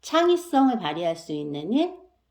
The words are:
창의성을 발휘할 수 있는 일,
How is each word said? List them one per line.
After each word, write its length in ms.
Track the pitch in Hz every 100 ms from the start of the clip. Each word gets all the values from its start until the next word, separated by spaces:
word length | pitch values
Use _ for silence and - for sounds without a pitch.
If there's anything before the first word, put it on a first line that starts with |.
창의성을 760 | - 320 349 349 - 277 269 233
발휘할 380 | 170 151 170 165
수 160 | -
있는 400 | 151 147 147 156
일, 240 | 262 349 - - _ _